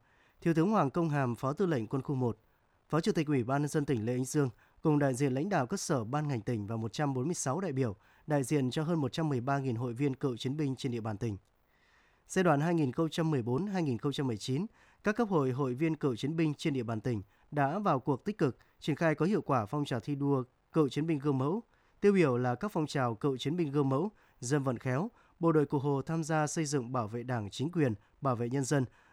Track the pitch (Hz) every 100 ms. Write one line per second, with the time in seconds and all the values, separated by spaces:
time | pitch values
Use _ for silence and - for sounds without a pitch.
0 | _ _ _ _ 170 160 185 214 139 175
1 | 165 147 127 113 135 156 180 135 107 135
2 | 143 131 123 - _ _ _ _ - 151
3 | 214 175 147 139 113 143 147 156 147 120
4 | 110 123 131 151 135 - _ _ 160 147
5 | 139 123 143 131 196 175 123 196 - 139
6 | 107 143 147 120 113 113 101 113 113 -
7 | 143 131 147 - 139 151 190 131 120 95
8 | _ _ - 147 123 147 127 160 156 170
9 | 127 - 156 131 127 139 135 113 123 117
10 | 143 131 139 113 127 151 143 127 131 117
11 | 110 104 117 98 _ _ _ _ _ _
12 | _ _ - 185 180 143 165 170 135 120
13 | 160 - 160 139 113 131 202 190 151 117
14 | 147 139 135 107 - 135 214 _ - _
15 | 202 220 214 170 131 123 131 123 165 156
16 | 143 113 135 165 156 143 165 135 117 110
17 | 127 107 - _ - 143 139 190 202 135
18 | - 101 - 208 147 - _ _ - 139
19 | 165 151 165 190 - 127 104 147 147 120
20 | - 143 139 135 123 _ _ 165 139 147
21 | 165 147 147 135 139 214 - _ _ -
22 | 202 196 147 123 123 123 208 170 151 143
23 | 123 110 147 127 139 180 151 143 139 131
24 | 208 - _ - 120 147 135 113 131 127
25 | 226 _ _ - 165 156 143 143 143 139
26 | 131 165 156 156 147 165 147 143 120 127
27 | 104 120 127 120 101 - 147 175 135 107
28 | _ - 135 117 120 139 127 147 123 _
29 | _